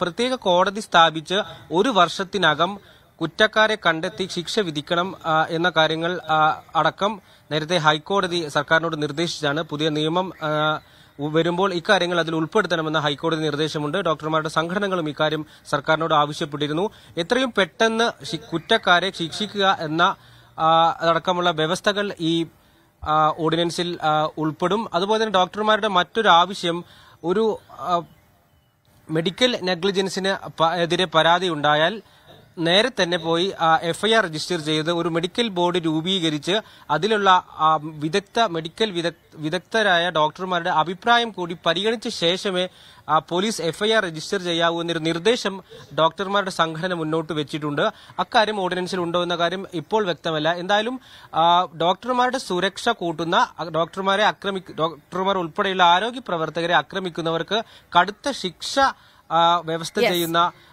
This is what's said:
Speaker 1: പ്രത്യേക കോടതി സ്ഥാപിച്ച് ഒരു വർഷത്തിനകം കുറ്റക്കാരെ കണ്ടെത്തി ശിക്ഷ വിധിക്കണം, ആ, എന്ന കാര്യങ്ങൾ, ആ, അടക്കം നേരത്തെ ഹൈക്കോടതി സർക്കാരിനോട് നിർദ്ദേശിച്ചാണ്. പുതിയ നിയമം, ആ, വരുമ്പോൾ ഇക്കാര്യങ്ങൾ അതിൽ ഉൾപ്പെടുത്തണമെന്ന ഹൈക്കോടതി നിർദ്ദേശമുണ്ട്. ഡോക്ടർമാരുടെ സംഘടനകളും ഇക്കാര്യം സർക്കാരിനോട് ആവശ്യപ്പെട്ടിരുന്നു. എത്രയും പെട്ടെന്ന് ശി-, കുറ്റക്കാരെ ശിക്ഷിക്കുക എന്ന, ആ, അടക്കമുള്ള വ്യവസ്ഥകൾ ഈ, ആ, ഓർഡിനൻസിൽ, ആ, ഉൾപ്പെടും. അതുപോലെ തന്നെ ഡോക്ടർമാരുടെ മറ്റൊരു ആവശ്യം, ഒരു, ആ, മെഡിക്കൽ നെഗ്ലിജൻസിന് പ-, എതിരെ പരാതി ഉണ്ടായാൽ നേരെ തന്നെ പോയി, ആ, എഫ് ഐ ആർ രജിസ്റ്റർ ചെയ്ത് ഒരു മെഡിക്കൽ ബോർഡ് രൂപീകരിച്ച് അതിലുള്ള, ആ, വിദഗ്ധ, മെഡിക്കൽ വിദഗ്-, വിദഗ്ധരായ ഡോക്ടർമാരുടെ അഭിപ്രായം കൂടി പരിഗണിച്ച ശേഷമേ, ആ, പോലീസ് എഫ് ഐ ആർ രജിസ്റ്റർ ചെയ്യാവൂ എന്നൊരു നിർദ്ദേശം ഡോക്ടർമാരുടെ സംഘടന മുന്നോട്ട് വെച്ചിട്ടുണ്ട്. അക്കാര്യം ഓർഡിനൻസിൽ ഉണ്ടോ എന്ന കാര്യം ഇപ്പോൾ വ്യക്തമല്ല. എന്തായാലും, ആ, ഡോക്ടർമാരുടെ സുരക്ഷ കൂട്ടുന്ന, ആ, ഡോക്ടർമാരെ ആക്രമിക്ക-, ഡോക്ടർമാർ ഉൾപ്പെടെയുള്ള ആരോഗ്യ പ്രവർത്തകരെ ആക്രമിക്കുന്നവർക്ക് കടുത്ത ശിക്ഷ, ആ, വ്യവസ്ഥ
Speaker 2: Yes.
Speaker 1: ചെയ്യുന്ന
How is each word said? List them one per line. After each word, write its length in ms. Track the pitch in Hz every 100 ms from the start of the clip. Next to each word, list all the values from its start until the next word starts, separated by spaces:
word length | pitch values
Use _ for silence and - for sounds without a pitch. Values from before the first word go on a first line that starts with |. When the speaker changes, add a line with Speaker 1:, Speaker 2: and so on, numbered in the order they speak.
Speaker 1:
പ്രത്യേക 340 | 175 170 247 254
കോടതി 440 | 196 175 185 202
സ്ഥാപിച്ച് 560 | - 175 165 156 151 185 196 - -
ഒരു 180 | 160 247
വർഷത്തിനകം 880 | 202 170 - 185 202 170 147 175 202 - - _ _
കുറ്റക്കാരെ 560 | 165 - 220 214 214 214 175
കണ്ടെത്തി 440 | 160 180 - 190
ശിക്ഷ 280 | - 160 -
വിധിക്കണം, 560 | 190 147 143 170 185 - 165
ആ, 200 | 156 160
എന്ന 220 | 165 175 170
കാര്യങ്ങൾ, 440 | 156 160 165 180 -
ആ, 320 | 156 156 - - 160
അടക്കം 460 | 156 - 196 214 - _ _
നേരത്തെ 260 | 151 156 180
ഹൈക്കോടതി 680 | 156 156 - 196 180 175 151
സർക്കാരിനോട് 540 | 143 143 165 165 160
നിർദ്ദേശിച്ചാണ്. 600 | 147 143 170 - 147 147
പുതിയ 260 | 165 147 156
നിയമം, 440 | 151 156 170 185 151
ആ, 380 | 156 151 151 156 - - - -
വരുമ്പോൾ 540 | 147 156 165 175 196
ഇക്കാര്യങ്ങൾ 460 | 175 - 196 175 175
അതിൽ 160 | 160 160
ഉൾപ്പെടുത്തണമെന്ന 640 | 160 214 185 170 156 156
ഹൈക്കോടതി 420 | 151 143 165 160
നിർദ്ദേശമുണ്ട്. 560 | 156 143 156 156 147 175
ഡോക്ടർമാരുടെ 520 | 175 156 156 156 156
സംഘടനകളും 600 | 156 165 185 202 185 151
ഇക്കാര്യം 360 | 139 156 151 151 - -
സർക്കാരിനോട് 440 | 147 139 156 165
ആവശ്യപ്പെട്ടിരുന്നു. 760 | 156 147 151 160 147 143 151 208 - - -
എത്രയും 360 | 170 247 262 220
പെട്ടെന്ന് 680 | 185 - 226 226 233 - 139
ശി-, 140 | 165 -
കുറ്റക്കാരെ 580 | 170 - 226 - 175 185 185
ശിക്ഷിക്കുക 600 | 165 - 208 202 190 190
എന്ന, 360 | 160 156 180 - - - _ -
ആ, 380 | 160 165 165 156
അടക്കമുള്ള 500 | 165 165 185 175 175
വ്യവസ്ഥകൾ 600 | 160 156 175 - 202 202 175
ഈ, 260 | 165 165 160 - _ _ _ _
ആ, 320 | - 156 156 156
ഓർഡിനൻസിൽ, 580 | 160 165 170 156 175 170
ആ, 280 | 156 156 156 -
ഉൾപ്പെടും. 520 | 156 147 180 202 208
അതുപോലെ 300 | 170 196 220
തന്നെ 160 | 220 190
ഡോക്ടർമാരുടെ 480 | 180 208 214 214 214
മറ്റൊരു 400 | 185 175 - 208
ആവശ്യം, 580 | 170 180 202 175 170 175 - - -
ഒരു, 360 | 160 185 220 196 -
ആ, 300 | - 139 175 156 - _ _ _ _ _ _ _ _ -
മെഡിക്കൽ 500 | 160 170 170 247 233
നെഗ്ലിജൻസിന് 840 | 185 180 190 190 196 190 190 190 - -
പ-, 140 | 160 175
എതിരെ 300 | 170 180 185
പരാതി 440 | 160 156 175 185
ഉണ്ടായാൽ 520 | 156 147 151 165 220 - _ - - _ -
നേരെ 340 | 165 185 240 240
തന്നെ 140 | 175 175
പോയി, 360 | 165 165 190 170
ആ, 200 | 165 160
എഫ് 240 | 170 165 214
ഐ 80 |
ആർ 100 | 220
രജിസ്റ്റർ 360 | 202 156 - 175
ചെയ്ത് 320 | 151 156 156
ഒരു 180 | 175 165
മെഡിക്കൽ 380 | 165 175 - 233
ബോർഡ് 300 | 180 175 180 165
രൂപീകരിച്ച് 760 | 156 160 196 160 151 143 202 - - -
അതിലുള്ള, 380 | 151 202 220 196 180 -
ആ, 300 | - 156 160
വിദഗ്ധ, 560 | 147 156 151 190 196 -
മെഡിക്കൽ 520 | 226 165 165 - 220
വിദഗ്-, 440 | 175 165 165 _ 170
വിദഗ്ധരായ 760 | 156 175 - 226 208 175 175
ഡോക്ടർമാരുടെ 600 | 160 151 - 185 175 170
അഭിപ്രായം 600 | 165 156 185 233 240 233
കൂടി 280 | 190 175 175 -
പരിഗണിച്ച 420 | 165 208 226 240
ശേഷമേ, 600 | - 165 185 208 180 180 - - - -
ആ, 100 | 151
പോലീസ് 420 | 156 175 208 202
എഫ് 220 | 165 151
ഐ 100 | 214
ആർ 120 | 220 190
രജിസ്റ്റർ 360 | 156 - 202
ചെയ്യാവൂ 400 | 175 165 170 170
എന്നൊരു 180 | 170 165
നിർദ്ദേശം 640 | 160 170 180 240 202 190 - - - 147
ഡോക്ടർമാരുടെ 520 | 160 - 196 202 190
സംഘടന 420 | 180 165 156 185
മുന്നോട്ട് 400 | 180 156 160 160
വെച്ചിട്ടുണ്ട്. 560 | 156 147 156 147 143 208 - - -
അക്കാര്യം 400 | 185 240 214 214
ഓർഡിനൻസിൽ 400 | 180 180 180 185
ഉണ്ടോ 240 | 170 175
എന്ന 120 | 175 170
കാര്യം 320 | 170 185 196
ഇപ്പോൾ 320 | 170 147 220 202
വ്യക്തമല്ല. 480 | 156 175 156 156
എന്തായാലും, 460 | 175 180 202 220 262 - - -
ആ, 320 | 156 170 175 180
ഡോക്ടർമാരുടെ 720 | 160 165 185 240 254 247 254
സുരക്ഷ 520 | - 180 196 - -
കൂട്ടുന്ന, 460 | 226 175 156 165 196 247 -
ആ, 40 |
ഡോക്ടർമാരെ 600 | 165 160 170 - 196 196
ആക്രമിക്ക-, 520 | 208 170 202 196 180 -
ഡോക്ടർമാർ 600 | 160 147 _ 180 190 196
ഉൾപ്പെടെയുള്ള 460 | 165 - 196 185
ആരോഗ്യ 380 | 175 175 220 254 233
പ്രവർത്തകരെ 460 | 175 156 156 170
ആക്രമിക്കുന്നവർക്ക് 920 | 170 143 185 185 160 165 165 160 208 220 - _ 175
കടുത്ത 320 | 180 208 285
ശിക്ഷ, 480 | 262 185 - - - 269 - _ _ _
ആ, 260 | 160 170 175
വ്യവസ്ഥ 420 | 160 165 165 -
Speaker 2:
Yes. 100 | 226
Speaker 1:
ചെയ്യുന്ന 420 | 175 170 165 170 - -